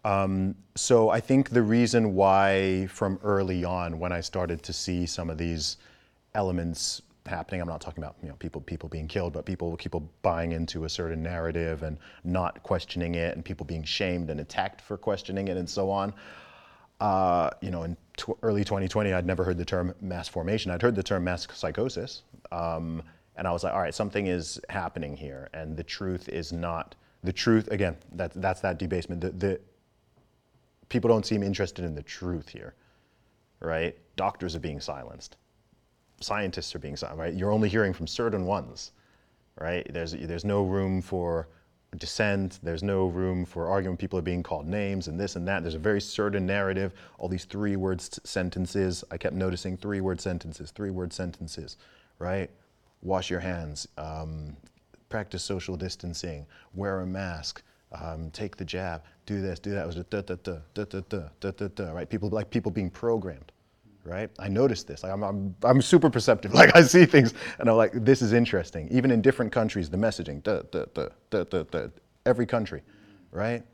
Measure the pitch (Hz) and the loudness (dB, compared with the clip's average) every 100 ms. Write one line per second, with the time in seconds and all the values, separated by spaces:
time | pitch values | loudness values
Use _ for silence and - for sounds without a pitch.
0 | 107 98 98 95 95 - - - - 120 | 2 2 2 2 0 -4 -12 -6 6 6
1 | 110 113 - 135 135 120 107 113 120 120 | 8 4 4 4 6 4 6 6 6 4
2 | 110 92 98 95 98 98 95 92 95 - | 4 4 6 6 6 4 4 2 -2 -2
3 | 101 95 104 101 95 92 87 90 85 80 | -2 0 0 2 2 0 -2 -2 -4 -4
4 | 90 87 85 95 87 85 - 92 - 87 | -2 -4 -4 -4 -2 -4 -6 -8 -4 -2
5 | 87 - 82 80 85 82 76 - - - | -2 -4 -6 -4 -4 -4 -6 -8 -16 -20
6 | _ _ _ 107 95 90 87 82 - - | _ _ _ -2 0 0 -2 -4 -6 -8
7 | _ _ - 92 87 92 85 80 - 82 | _ _ -8 -8 -6 -6 -6 -8 -10 -10
8 | 76 - 78 71 80 76 71 80 69 80 | -12 -12 -16 -10 -10 -10 -10 -10 -8 -8
9 | 76 101 87 73 - 92 85 82 - 85 | -6 -4 -4 -6 -8 -6 -6 -6 -6 -8
10 | 78 _ 95 85 85 82 82 80 80 - | -8 _ 0 0 -2 -2 -4 -6 -6 -6
11 | 82 80 82 87 82 85 82 80 78 76 | -4 -4 -4 -4 -4 -2 -4 -4 -6 -10
12 | - - 90 90 87 - - 90 - 90 | -14 -12 -4 -2 -2 -6 -2 -2 -2 -6
13 | 85 85 85 - 82 95 71 82 78 - | -2 -2 -2 -4 -10 -10 -8 -8 -6 -2
14 | 95 87 80 76 76 - 98 - - 101 | -2 -2 -4 -6 -6 -4 -4 -6 -12 -6
15 | - 98 - 98 98 92 87 - 95 98 | -4 -4 -4 -6 -4 -4 -4 -2 -2 0
16 | 98 101 - - - - - - - _ | -4 -6 -18 -20 -20 -20 -20 -20 -20 _
17 | 107 95 92 87 78 - 95 87 82 87 | 0 2 4 4 2 -2 -6 -6 -6 -8
18 | _ - - - 113 101 101 98 95 110 | _ -12 -8 -2 0 0 0 0 0 0
19 | 104 92 90 90 90 87 87 92 90 90 | 2 0 0 0 0 0 -2 -2 -2 -6
20 | 98 87 85 90 85 110 101 87 120 101 | -8 -8 -6 -6 -2 -2 -2 2 2 2
21 | 95 98 87 87 - - - 78 127 - | 0 0 0 -4 -6 -8 -6 -2 -4 -4
22 | 135 - _ - - 85 85 82 82 82 | -10 -12 _ -20 -12 -6 -4 -4 -6 -8
23 | - - _ 80 90 87 92 98 85 - | -10 -20 _ -6 -2 -2 -2 0 -2 -2
24 | 104 104 98 90 78 - - 98 85 85 | -2 -2 0 -2 -4 -12 -8 -6 -6 -6
25 | 73 67 71 67 69 80 78 78 - - | -8 -8 -12 -12 -14 -12 -10 -8 -10 -6
26 | 95 90 - - 80 85 85 82 - - | -4 -6 -6 -8 -6 -6 -4 -6 -8 -14
27 | _ _ 90 98 - 113 107 104 95 80 | _ _ -6 -2 4 4 2 -2 -2 -4
28 | - 87 92 - 95 92 98 85 90 90 | -14 -8 -8 -2 -2 0 -2 -2 -2 -4
29 | - 87 92 92 98 92 - _ _ _ | -4 -6 -6 -2 -2 -2 -8 _ _ _
30 | _ _ _ _ _ _ _ _ _ 123 | _ _ _ _ _ _ _ _ _ 0
31 | 117 113 104 107 98 95 95 - 87 76 | 4 4 4 0 0 0 -2 -4 -6 -8
32 | 73 - 90 85 - - - - _ _ | -12 -10 -6 -6 -8 -16 -16 -20 _ _
33 | _ _ _ _ _ _ 80 80 85 - | _ _ _ _ _ _ -4 -2 -2 -6
34 | _ - 95 - 92 80 80 71 - 71 | _ -4 -4 -2 -8 -6 -8 -8 -10 -10
35 | 58 - - - _ _ _ _ _ _ | -12 -16 -20 -20 _ _ _ _ _ _
36 | _ _ - 104 98 - - 82 76 71 | _ _ -6 -2 -2 -4 -8 -10 -10 -8
37 | - 78 82 90 98 107 107 107 101 87 | -8 -6 -6 -2 2 4 4 4 2 0
38 | 85 - 117 104 90 98 62 - - _ | -6 -2 -2 0 0 -2 -4 -14 -16 _
39 | _ _ _ _ _ - 85 87 - 78 | _ _ _ _ _ -8 -4 -4 -4 -8
40 | 82 85 82 85 104 101 95 98 95 95 | -6 -8 -8 -4 0 0 2 0 0 -2
41 | 92 95 87 82 80 - _ _ _ 82 | -2 -4 -2 -2 -6 -16 _ _ _ -12
42 | - - 107 98 95 - 87 82 101 98 | -10 0 2 2 -2 -6 -6 -4 0 2
43 | 92 87 92 92 90 85 85 98 92 90 | 0 0 -2 -2 -4 -4 0 0 0 -4
44 | 95 92 82 90 82 80 76 104 98 98 | -4 -2 -2 -4 -4 -6 -4 -4 -2 -4
45 | 85 80 98 - 90 98 85 80 92 101 | -6 -6 -4 -4 -2 -2 -2 -2 0 0
46 | - - 104 101 92 101 98 95 95 - | -2 -2 -2 0 0 0 0 0 -2 -6
47 | - - 90 90 - 101 104 98 92 92 | -20 -10 -6 -6 -8 -4 -2 0 0 -2
48 | - - - - 90 90 90 101 95 87 | -6 -14 -6 -4 -2 -2 -4 0 0 -2
49 | - 92 95 92 92 90 95 92 104 101 | -8 -6 -4 -2 -2 -2 -6 -8 -6 -2
50 | 95 90 98 90 85 78 76 - 104 92 | -2 -2 -4 -6 -8 -14 -14 -10 -8 -6
51 | 90 - 90 - 85 - 78 - - - | -8 -6 -8 -8 -12 -12 -14 -16 -20 -20
52 | _ _ 87 95 90 - _ _ _ _ | _ _ -4 -4 -6 -12 _ _ _ _
53 | 87 92 90 90 92 87 78 73 - - | -2 -2 0 -4 -4 -6 -6 -10 -14 -12
54 | 78 78 80 78 76 71 - _ _ - | -10 -8 -8 -10 -12 -14 -20 _ _ -20
55 | _ 113 101 92 - 98 - 87 92 - | _ -6 -6 -8 -6 -6 -6 -8 -8 -8
56 | 90 85 87 73 73 - _ 90 98 95 | -10 -8 -8 -10 -14 -20 _ -6 -4 -2
57 | 92 92 95 82 80 - _ _ _ - | -4 -4 -6 -6 -8 -12 _ _ _ -12
58 | 82 80 80 - 104 - 87 92 92 82 | -10 -8 -10 -8 -10 -8 -8 -6 -4 -8
59 | - _ - 101 95 82 101 101 82 85 | -12 _ -6 -4 -4 -4 -4 -4 -4 -8
60 | 87 104 92 90 - 82 76 - 104 98 | -6 -6 -4 -8 -8 -10 -10 -8 -6 -6
61 | 90 101 76 - 98 95 101 98 92 80 | -6 -8 -8 -8 -8 -6 -8 -6 -8 -6
62 | 80 110 101 107 101 120 107 92 90 - | -4 -4 -2 -2 -2 -2 -2 -2 -4 -2
63 | 117 113 92 71 - _ _ _ _ _ | 0 0 -2 -12 -18 _ _ _ _ _
64 | 85 90 110 - 101 98 131 110 - 71 | -10 -8 -8 -8 -2 4 4 2 -6 -10
65 | 92 98 104 101 98 90 117 131 - 175 | -6 -4 -2 -2 -6 0 6 6 10 8
66 | 151 120 120 110 101 104 160 170 156 175 | 8 4 4 4 6 10 12 12 12 12
67 | 170 151 117 - - - 113 113 110 120 | 12 12 10 4 -10 2 6 8 6 6
68 | 113 131 113 117 120 95 82 85 73 127 | 6 6 8 6 4 2 -2 -8 0 4
69 | 131 117 127 - 113 127 110 101 80 90 | 6 6 6 4 0 2 0 0 -2 0
70 | 113 104 78 73 104 95 - 90 - - | 0 0 -8 -4 -2 -2 -2 -6 -6 -6
71 | - - _ 107 85 92 73 85 55 - | -6 -8 _ -2 0 -2 -2 -4 -6 -12
72 | _ _ - 117 117 120 104 78 - - | _ _ 0 2 2 0 -2 -8 -14 -20
73 | - - - - 107 120 - | -20 -20 -14 -6 -4 -4 -10